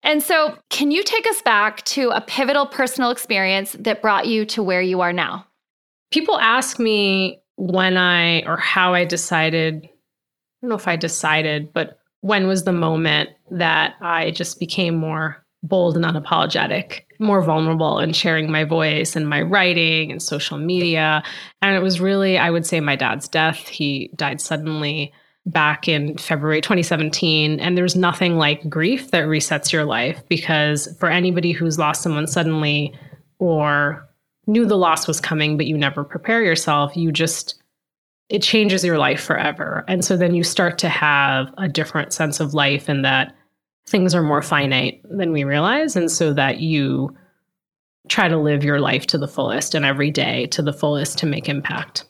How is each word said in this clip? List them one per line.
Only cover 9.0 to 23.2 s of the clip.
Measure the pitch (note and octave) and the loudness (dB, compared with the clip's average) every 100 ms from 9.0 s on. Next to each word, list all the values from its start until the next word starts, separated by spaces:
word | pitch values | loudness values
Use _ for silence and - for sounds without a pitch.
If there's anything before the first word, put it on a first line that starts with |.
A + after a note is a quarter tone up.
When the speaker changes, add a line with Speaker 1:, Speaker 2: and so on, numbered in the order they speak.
Speaker 2:
decided, | F3 F3 - E3 D#3+ E3 D#3+ D#3 | 2 -2 -2 0 2 0 -2 -4
I | - _ _ _ _ _ _ _ | -12 _ _ _ _ _ _ _
don't | B3 | -6
know | G#3+ | -4
if | - | -2
I | E3 | -2
decided, | E3+ E3 D#3+ D#3 D#3 D3+ D3+ | -2 -2 2 2 2 -2 -4
but | - D#3 - _ _ | -4 -6 -8 _ _
when | G3 G#3 F#3+ | 0 2 2
was | F#3+ | 2
the | F#3 | 0
moment | F3 D#3+ D#3+ D#3+ D3+ D3+ - _ | 0 2 2 2 2 0 -8 _
that | F3+ E3+ D#3+ D#3 - | -2 2 2 0 -4
I | F3 E3 D#3+ | -4 -2 -2
just | E3 E3 - | -4 -8 -6
became | E3+ - F3 E3 | -6 -2 0 0
more | D#3+ D#3 D#3 D3 _ _ | -2 -4 -6 -8 _ _
bold | D#3+ F#3+ F3 E3 | -2 0 2 2
and | E3 | 0
unapologetic, | E3 C#3+ E3 E3 E3 - - - - _ _ | -2 0 0 0 0 -2 -4 -6 -14 _ _
more | G#3+ G3+ | 0 2
vulnerable | E3 D#3 D#3+ D#3+ D#3 D3+ | 2 2 2 0 0 0
in | E3 | 0
sharing | E3 F#3 D#3+ D#3 | 0 0 0 0
my | D#3 | -2
voice | D#3 E3 D#3 D3+ E3 E3 | 0 0 0 0 -2 -2
and | D3+ | -2
my | D3 | -2
writing | E3 G3 F3+ F3 E3 D#3+ D#3 | 0 2 2 2 2 0 -2
and | D3 | -6
social | - D3 - C#3+ | -6 -6 -6 -4
media. | D#3 F3+ F3 D#3+ D#3 D#3 - - - _ | -2 0 0 2 2 0 -2 -14 -18 _
And | G3 G3 | 0 2
it | |
was | F#3+ F3 | 0 0
really, | F#3 G3 F#3+ F#3 | 0 2 2 2
I | E3 | 2
would | E3+ | 0
say, | E3 E3+ | 0 -2
my | D3 C#3 | 0 0
dad's | C3 C#3 | -2 -4